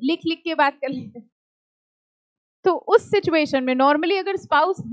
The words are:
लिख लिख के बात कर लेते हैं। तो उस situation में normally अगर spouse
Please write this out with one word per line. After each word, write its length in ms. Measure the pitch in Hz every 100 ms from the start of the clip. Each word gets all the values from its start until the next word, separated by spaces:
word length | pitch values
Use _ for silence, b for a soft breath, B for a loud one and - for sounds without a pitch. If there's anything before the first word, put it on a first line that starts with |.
| 262
लिख 140 | 339 320
लिख 160 | 330
के 100 | 339
बात 220 | 311 285 285
कर 120 | 262
लेते 300 | 262 214 233
हैं। 100 | - _ _ _ _ _ _ _ _ _ _ _ _ _
तो 100 | 370 330 -
उस 160 | 415 -
situation 540 | 415 370 320 294 269
में 100 | 254
normally 440 | 254 277 294 339 392
अगर 180 | 370 392
spouse 460 | - 294 339 381 226